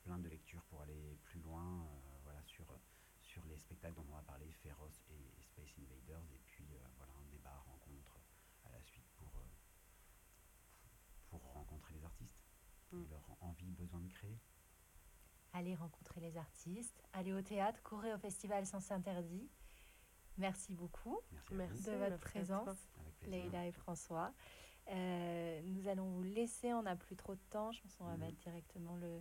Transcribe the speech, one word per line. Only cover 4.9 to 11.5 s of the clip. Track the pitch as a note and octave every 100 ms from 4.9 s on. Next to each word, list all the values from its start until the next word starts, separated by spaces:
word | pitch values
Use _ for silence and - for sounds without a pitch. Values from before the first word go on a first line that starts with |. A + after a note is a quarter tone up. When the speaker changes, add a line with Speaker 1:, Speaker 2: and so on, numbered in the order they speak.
| - -
Speaker 1:
et, | D2+ C2 A#1+
et |
Space | - - D2+ -
Invaders, | C2+ C2 B1 D#2+ E2
et | C2+ -
puis, | - D2
euh, | C2+ B1 B1
voilà, | C2
un | C#2 C#2+
débat, | C#2+ C2+ C#2 C2
rencontre | C2 - C#2 C#2+ - - - - - -
à |
la | A#1
suite | B1 - - -
pour, | C2+ -
euh, | - - - - - - - - - - - - - - - - - - -
pour | E2+ -